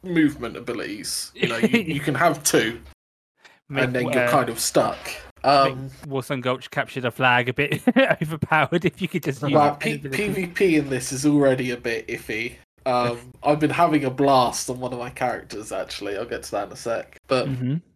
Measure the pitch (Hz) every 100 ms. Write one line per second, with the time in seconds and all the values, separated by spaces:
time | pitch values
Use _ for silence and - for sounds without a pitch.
0 | 185 170 147 - 113 - 127 113 - 104
1 | - - - - - - 226 233 160 147
2 | 160 139 170 147 - 147 113 113 - _
3 | _ _ _ _ - _ _ 139 127 127
4 | 123 127 120 135 117 - - - 110 -
5 | - - - - 131 143 135 131 135 -
6 | 151 135 127 139 123 127 - - 120 131
7 | 123 - 131 123 123 127 143 156 - 247
8 | 262 - 156 156 - 156 143 175 165 -
9 | 185 180 151 139 143 147 147 143 151 147
10 | 143 135 208 190 175 - 196 156 139 127
11 | 127 131 147 147 139 131 127 120 120 113
12 | - 117 - 110 120 - _ _ 131 123
13 | 120 120 123 - 139 151 151 135 170 151
14 | 135 127 139 135 117 - - 123 127 123
15 | 123 123 127 101 - 101 110 95 - -
16 | 101 101 120 120 - 101 98 107 117 110
17 | - - - 131 139 131 127 156 _